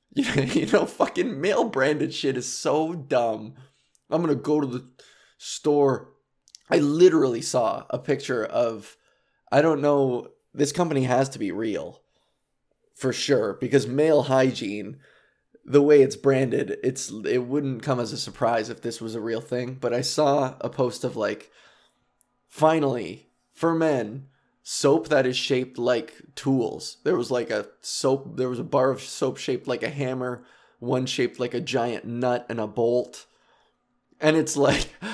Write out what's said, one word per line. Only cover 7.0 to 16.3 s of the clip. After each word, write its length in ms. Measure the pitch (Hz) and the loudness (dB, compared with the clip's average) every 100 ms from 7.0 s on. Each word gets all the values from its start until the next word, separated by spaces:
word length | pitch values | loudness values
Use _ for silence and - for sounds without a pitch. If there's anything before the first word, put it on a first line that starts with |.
| 180 160 135 117 | 6 6 2 0
saw 460 | - 127 113 - - | -2 0 0 -2 -6
a 80 | 127 | -6
picture 480 | - 135 - 123 107 | -2 -4 -2 -4 -2
of, 500 | - 120 110 98 - _ _ _ _ - | 0 0 -2 -12 -20 _ _ _ _ -2
I 120 | 135 | 2
don't 180 | 160 151 | 4 4
know, 460 | 143 143 135 123 - _ _ | 2 4 2 0 -6 _ _
this 180 | - 139 | -2 0
company 340 | 156 175 143 127 | 0 0 0 2
has 240 | 127 135 | 2 0
to 100 | 123 | -2
be 120 | 101 | -6
real. 520 | 90 113 90 76 - _ _ _ _ _ _ _ _ _ | -4 -4 -4 -6 -14 _ _ _ _ _ _ _ _ _
For 180 | - 131 | -6 -4
sure, 460 | 120 - 131 107 95 | -2 2 2 2 -2
because 280 | 123 139 120 | 2 2 2
male 340 | 131 156 147 | 0 4 4
hygiene, 800 | 127 131 131 113 104 104 101 135 _ _ _ _ _ _ - | 4 2 2 0 -6 -8 -10 -14 _ _ _ _ _ _ 2
the 160 | 143 | 4
way 220 | 143 147 | 8 8
it's 120 | 135 - | 8 4
branded, 640 | 139 | 2